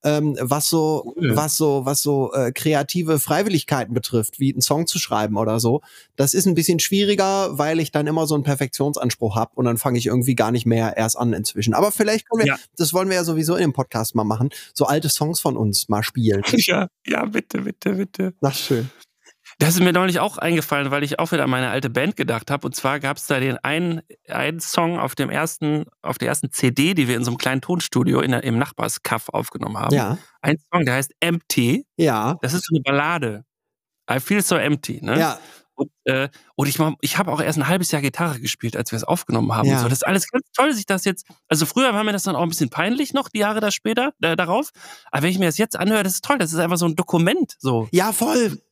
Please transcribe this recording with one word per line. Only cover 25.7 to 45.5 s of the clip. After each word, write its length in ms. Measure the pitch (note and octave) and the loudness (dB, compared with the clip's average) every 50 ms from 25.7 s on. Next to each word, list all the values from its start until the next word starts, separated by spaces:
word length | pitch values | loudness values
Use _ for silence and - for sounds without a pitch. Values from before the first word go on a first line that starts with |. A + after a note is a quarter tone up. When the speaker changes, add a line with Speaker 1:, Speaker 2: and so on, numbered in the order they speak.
| D3+ D3+ - - _ _ - | 0 0 -2 -6 _ _ -6
Speaker 2:
auf 160 | - - - | -6 -6 -4
der 80 | - | -2
ersten 240 | - C3+ - - C3+ | -4 -2 -2 -4 -6
C 180 | - - - B2+ | -4 0 0 2
D, 240 | B2 - C#3+ F3 G3+ | 2 4 2 2 4
die 140 | E3+ C3+ | 2 2
wir 80 | A#2+ B2 | 2 2
in 80 | A#2 B2 | 0 0
so 80 | B2 | -2
einem 80 | A#2+ A#2+ | -2 0
kleinen 220 | - C3 C3 C3 | 0 0 -2 -2
Tonstudio 580 | - - F3+ F3 - - - C3 B2 A#2+ B2+ C3 | -2 -2 -2 -2 -2 0 0 2 2 4 4 2
in 100 | D3 C#3 | 2 2
der, 120 | B2+ A#2+ - | 0 0 0
im 160 | C3 A2+ A#2 | 0 0 0
Nachbarskaff 720 | C#3 C3+ - - A2 A2 - - _ - A2+ A2+ - - | 0 -2 -2 -4 -4 -4 -4 -6 _ -4 -4 -4 -4 -4
aufgenommen 500 | - - B2 - - - - G#2+ G#2+ - | -4 -4 -4 -4 -8 -8 -6 -6 -4 -4
haben. 160 | - - C#3 | 0 2 2
Speaker 1:
Ja. 240 | C#3 A#2 G2 C#3+ F#3 - _ _ _ | 2 2 0 -2 -4 -6 _ _ _
Speaker 2:
Ein 160 | - - D3+ D#3 _ _ | 0 0 0 0 _ _
Song, 140 | - F3+ D#3 | -2 0 2
der 80 | B2+ B2 | 2 0
heißt 160 | C3 C#3 - - _ | 0 -2 -4 -4 _
Empty. 680 | - E3+ E3+ E3+ _ _ - - B2 A#2 C#3+ B3 C#4+ _ _ | 0 0 0 -2 _ _ 0 2 4 2 2 0 -2 _ _
Speaker 1:
Ja. 420 | - E3+ D3+ A#2 G#2+ G#2+ B2 F#3 E3 - | 0 2 2 2 2 0 -2 -2 -2 -4
Speaker 2:
Das 100 | B2+ D3 | -4 -4
ist 120 | F3+ - | -4 -2
so 80 | - E3 | 0 -2
eine 80 | D3+ C3 | 0 2
Ballade. 600 | C#3 C#3 C#3 D3 D#3 F3 E3+ C#3 A2+ G#2 G#2 B2+ _ _ _ _ _ _ _ _ _ _ _ _ - | 2 0 2 0 0 -2 -2 -2 -4 -6 -8 -14 _ _ _ _ _ _ _ _ _ _ _ _ -2
I 80 | A#2+ C3 | -2 -2
feel 240 | - - G3+ G#3 F#3+ | 0 0 0 0 2
so 140 | - F#3 | 2 2
empty, 420 | D#3 - D3 D3 C#3+ - - - - | 2 2 2 0 -2 -2 -10 -10 -8
ne? 160 | - - A#2+ | -4 -2 0
Speaker 1:
Ja. 220 | D#3 E3 D3+ A#2+ - - - - - _ _ _ | 0 0 0 -2 -6 -12 -20 -20 -20 _ _ _
Speaker 2:
Und, 160 | - C#3 - _ _ _ | -8 -8 -8 _ _ _
äh, 260 | - C3 C3 C3+ C#3 _ - _ _ _ | -2 0 0 -2 -4 _ -18 _ _ _
und 140 | - C#3 | -2 -2
ich 100 | C#3+ C3+ | -2 2
mach, 160 | - D#3 D#3 C#3+ _ | 0 0 0 0 _
ich 160 | - C#3 - | -6 -4 -2
hab 100 | - G3 | -2 -2
auch 140 | F3+ C3+ D3+ | -2 -2 -2
erst 160 | - - D#3+ | -2 -2 0
ein 100 | E3 C3+ | 0 0
halbes 220 | C3+ F3 F#3+ F3+ - | 0 0 0 0 -2
Jahr 120 | - D3 C#3 | -2 -2 -2
Gitarre 360 | D3 - - F3 E3+ C#3+ A#2 | -2 -2 -2 -4 -4 -4 -4
gespielt, 380 | C3 B2 - _ - A#2 - | -6 -8 -8 _ -6 -6 -4
als 140 | - - - | -4 -6 -4
wir 60 | - | -6
es 60 | A2+ - | -6 -2
aufgenommen 500 | - E3 F3+ - - A#2+ A#2 A2+ A2+ A2+ | -2 -2 -2 -2 -2 0 0 0 0 0
haben. 120 | A2 B2 | 2 2
Speaker 1:
Ja. 100 | C3+ C3+ | 4 4
Speaker 2:
Und 40 | C3 A#2+ | 4 2
so, 40 | A#2+ | 2
das 100 | C3 C3 | 0 0
ist 60 | - | 0
alles 220 | - F#3+ G3 - - | 0 0 0 -2 -2
ganz 160 | - B3 - _ - | -4 -4 -6 _ 0
toll, 160 | - C4 D4+ C#4+ | 2 2 2 2
sich 120 | G#3+ - | -2 -2
das 180 | - G3 F#3 - | -2 -2 0 0
jetzt, 220 | G3+ F3+ - - _ - _ _ | -2 -4 -4 -8 _ -20 _ _
also 180 | _ E3 D3+ D#3+ | _ 2 2 2
früher 300 | - - B3 C4+ C4 G#3+ | 0 2 2 2 2 2
war 80 | G#3 G#3+ | 2 0
mir 80 | G#3+ G3+ | 0 -2
das 100 | G3 - | -2 -2
dann 120 | F#3+ E3+ | -2 0
auch 80 | C3 - | 0 -2
ein 60 | E3 | -2
bisschen 200 | E3 - D3+ A#2+ | 0 -2 -2 -2
peinlich 440 | - C#3+ E3 G3+ A#3+ C4+ D4 - - | 0 -2 0 0 0 -2 -2 -2 -2
noch, 140 | C#4 C#4 - | -4 -4 -2
die 100 | - G#3+ | -2 0
Jahre 200 | G#3 G#3 G#3+ A3 | 0 0 0 0
da 120 | G#3+ G#3 | 0 -2
später, 420 | G3 - _ G#3+ A3 A#3+ B3+ D4 - _ | -2 -2 _ -2 0 0 0 -2 -2 _
äh, 140 | - E3 E3 | -2 0 0
darauf. 340 | F3 F3+ E3 F#3 A#3+ D4+ - _ - - - - - - - | 0 0 0 0 -2 -2 -4 _ -20 -20 -20 -20 -20 -18 -6
Aber 140 | - C#3 C#3 | -2 0 0
wenn 80 | F3 | 2
ich 80 | F#3 F#3 | 2 2
mir 60 | F#3+ | 2
das 100 | E3 | 2